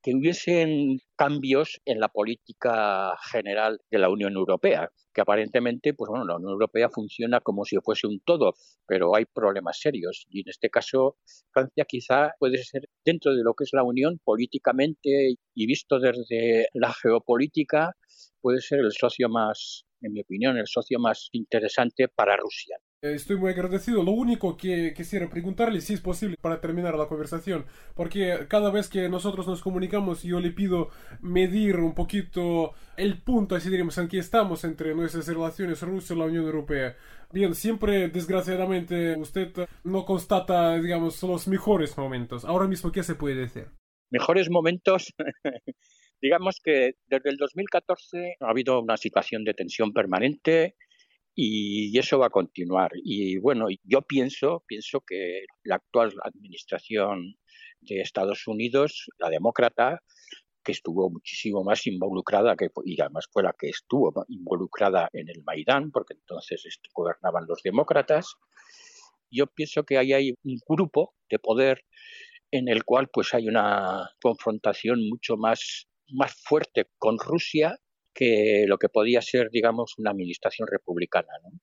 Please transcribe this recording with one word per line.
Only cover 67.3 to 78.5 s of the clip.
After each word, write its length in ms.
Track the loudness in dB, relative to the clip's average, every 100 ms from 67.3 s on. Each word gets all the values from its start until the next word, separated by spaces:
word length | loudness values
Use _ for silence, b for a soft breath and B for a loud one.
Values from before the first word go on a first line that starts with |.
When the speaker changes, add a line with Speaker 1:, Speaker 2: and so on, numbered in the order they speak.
| -4 -4
Speaker 1:
los 140 | -6
demócratas, 760 | 0 0 2 2 4 0 0 -16 _ B B B B B B B _
yo 160 | -2 -2
pienso 380 | -2 -4 -4
que 140 | 2 2
ahí 160 | 4
hay 200 | 2 2 -2
un 160 | -8 -10 -2
grupo 480 | 0 2 2 0 _ _
de 100 | -2
poder 460 | 2 4 4 2 _ B B B B B _
en 180 | -2 2
el 160 | 0
cual, 260 | 4 2 2
pues, 220 | -2 0
hay 120 | 0 2
una 600 | 2 2 2 0 -4 -8 _
confrontación 840 | -2 0 -4 -2 -2 -2 0 0 0
mucho 300 | -4 -4 0
más, 500 | 0 0 -4 -12 -16 _ _
más 260 | -2 -2 -2
fuerte 420 | 0 0 2 -2 -2 _
con 220 | 0 0
Rusia 600 | -2 -4 0 0 0 -2 _ _ _
que 500 | 0 4 4 4